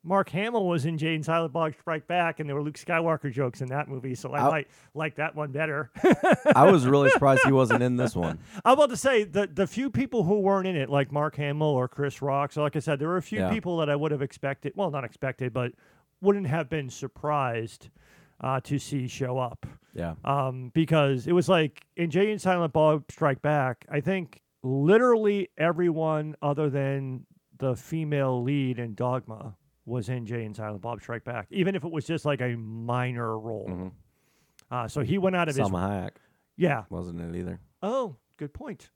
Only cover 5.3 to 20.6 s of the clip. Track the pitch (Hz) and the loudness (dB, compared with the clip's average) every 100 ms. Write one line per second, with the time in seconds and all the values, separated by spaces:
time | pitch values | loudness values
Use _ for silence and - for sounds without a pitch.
5.3 | 151 147 151 156 143 139 - 370 - 370 | -4 -6 -4 -2 -4 -6 2 4 6 4
6.3 | - - 131 160 170 127 143 139 508 139 | 4 6 8 10 8 6 6 6 6 6
7.3 | 131 131 135 123 113 123 123 120 90 85 | 6 6 6 4 2 2 2 0 0 -4
8.3 | 80 - 202 226 269 285 202 277 240 208 | -4 -12 -2 4 6 4 2 2 2 2
9.3 | 185 196 156 190 220 269 214 269 240 165 | -2 -2 -2 -2 -2 -2 -2 -2 0 2
10.3 | 208 190 196 185 170 135 143 135 143 151 | 2 2 2 0 -2 0 0 0 -2 -4
11.3 | 147 147 147 151 131 123 - 143 - 139 | -4 -4 0 0 2 -2 -2 -4 -4 -2
12.3 | 139 143 - 147 151 156 143 156 180 - | 0 -2 -2 -2 -2 -2 -2 -2 -2 -4
13.3 | 214 185 - 175 170 151 147 156 147 139 | -2 -2 -2 -2 -2 0 0 -2 -2 -6
14.3 | - 139 139 143 - 190 147 120 - 135 | -6 -8 -6 -8 -4 -4 -4 -8 -6 -6
15.3 | - 127 123 120 - _ _ _ _ 190 | -4 -4 -4 -6 -8 _ _ _ _ 0
16.3 | 202 170 160 139 156 131 - 135 - 147 | 2 0 -2 -2 -6 -6 -10 -12 -6 -2
17.3 | 147 127 117 113 - - _ _ _ _ | 0 0 -4 -6 -12 -20 _ _ _ _
18.3 | _ 131 131 - 143 - 143 127 - 127 | _ -4 -4 -2 -4 -4 -6 -6 -6 -4
19.3 | 127 123 - - - _ - 85 80 - | -4 -4 -8 -16 -18 _ -8 -6 -6 -2
20.3 | 143 135 127 | 0 -2 -6